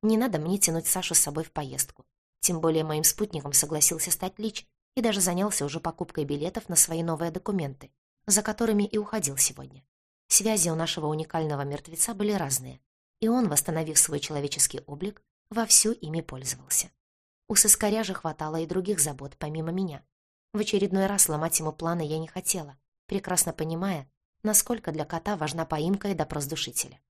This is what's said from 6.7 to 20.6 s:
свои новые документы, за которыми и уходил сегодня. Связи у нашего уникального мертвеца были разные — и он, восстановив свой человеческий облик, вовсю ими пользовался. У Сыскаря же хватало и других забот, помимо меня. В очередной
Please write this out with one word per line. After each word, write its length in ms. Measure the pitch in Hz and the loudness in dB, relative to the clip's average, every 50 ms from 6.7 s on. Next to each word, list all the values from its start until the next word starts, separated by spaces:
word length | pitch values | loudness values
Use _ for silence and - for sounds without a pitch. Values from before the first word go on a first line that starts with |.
| 170 | 2
свои 260 | 160 - - 165 165 | 2 2 2 2 -2
новые 300 | 165 170 160 151 165 170 | -2 -2 -2 -2 -4 -6
документы, 580 | 165 185 - - 202 190 156 139 135 - - - _ _ _ _ _ _ _ | -6 -6 -6 -2 -2 -2 -2 -4 -8 -12 -18 -20 _ _ _ _ _ _ _
за 160 | - 196 208 208 | 2 2 2 2
которыми 400 | - 208 - 233 226 214 202 202 | 0 -2 0 0 2 4 2 2
и 160 | 202 - 214 | 2 0 -4
уходил 380 | 208 202 - 214 185 143 139 | -4 -2 -4 -4 -4 -4 0
сегодня. 460 | 139 - - 131 - 135 135 - 135 _ _ _ _ _ _ _ _ _ | 0 0 0 0 -6 -16 -18 -20 -20 _ _ _ _ _ _ _ _ _
Связи 420 | _ - - 196 220 220 202 160 175 | _ 2 2 4 4 2 2 2 2
у 60 | 160 | 0
нашего 320 | 160 165 160 - - 151 | -2 -2 -4 -4 -2 -2
уникального 560 | 151 151 156 160 - - 165 160 151 147 139 139 | -2 -2 -2 -4 -4 -4 -2 -2 -2 -2 -2 -4
мертвеца 500 | 143 143 - - - 165 165 - - 220 | -6 -6 -8 -10 -10 -2 -2 -2 -2 0
были 180 | 196 208 208 | -2 0 0
разные — 480 | 208 196 165 139 139 135 131 131 131 - _ _ _ _ _ _ _ _ | 0 0 0 -2 -2 -4 -4 -8 -16 -18 _ _ _ _ _ _ _ _
и 60 | - | 0
он, 200 | 226 233 254 240 | 2 4 4 4
восстановив 500 | 190 160 147 - - 160 160 160 156 151 | 4 2 2 0 0 -2 -2 -2 2 4
свой 220 | - - - 151 147 | 4 4 4 0 -4
человеческий 600 | - - 151 143 143 143 - 151 - - - 139 - | -4 -4 -4 -4 -4 -4 0 0 0 0 0 -6 -10
облик, 340 | - 143 147 180 208 208 - _ _ _ _ _ _ | -12 -12 -8 -8 -8 -8 -10 _ _ _ _ _ _
вовсю 420 | 208 233 226 220 - - - 214 | -4 -2 4 6 6 6 6 4
ими 300 | 233 - - 151 156 165 | 0 -2 -6 -6 -6 -6
пользовался. 680 | 165 - - 131 131 127 - - - - - - - - _ _ _ _ _ _ _ _ _ _ _ | -6 -6 -10 -10 -8 -8 -8 -8 -6 -2 -2 -2 -2 -4 _ _ _ _ _ _ _ _ _ _ _
У 80 | _ 214 | _ 2
Сыскаря 480 | 196 - 214 - - - 208 208 220 220 | 4 6 6 6 6 6 0 2 0 0
же 100 | 196 190 | -2 -4
хватало 460 | - - 165 151 - 156 156 156 165 | -4 -6 -8 -6 -4 -6 -4 -2 -4
и 60 | - | -2
других 340 | 156 170 190 185 190 208 165 | 0 -2 -2 0 0 2 2
забот, 360 | 147 151 143 135 139 139 - | 2 0 0 -8 -10 -14 -10
помимо 340 | _ - 151 151 160 160 165 | _ -8 -6 -6 -6 -4 -4
меня. 320 | 165 185 190 175 147 135 _ _ _ _ _ _ _ _ _ _ - | -2 -2 -2 -4 -6 -10 _ _ _ _ _ _ _ _ _ _ -4
В 60 | |
очередной 460 | 208 | -2